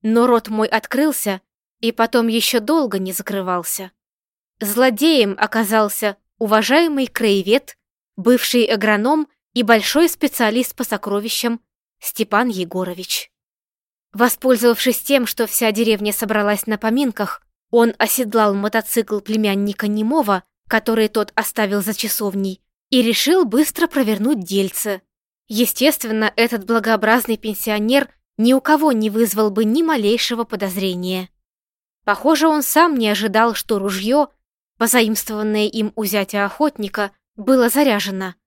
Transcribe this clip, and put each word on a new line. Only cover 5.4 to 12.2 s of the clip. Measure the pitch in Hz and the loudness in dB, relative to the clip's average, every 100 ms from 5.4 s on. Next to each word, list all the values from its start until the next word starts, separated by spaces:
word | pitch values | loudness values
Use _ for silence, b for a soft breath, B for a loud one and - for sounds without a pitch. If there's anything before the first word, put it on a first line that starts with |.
| 208 226 208 220 208 - 208 196 _ _ | -2 0 0 0 0 -2 -6 -6 _ _
уважаемый | 220 214 214 285 339 277 254 | 2 2 4 2 2 0 -4
краевед, | - 220 196 185 247 - - _ _ _ - | -2 0 0 2 0 -2 -20 _ _ _ -4
бывший | 185 247 - 247 | 2 2 2 0
агроном | 226 220 214 208 226 311 302 _ _ | 2 0 0 0 2 0 -2 _ _
и | 240 | -4
большой | 226 226 - 294 330 | 4 4 4 2 2
специалист | - 277 - 226 226 247 | 2 -4 0 0 0 -4
по | - | -6
сокровищам | 254 208 - 202 214 - 240 233 _ _ _ _ | -6 -6 -4 -4 -4 -4 -4 -4 _ _ _ _
Степан | - - | -12 -6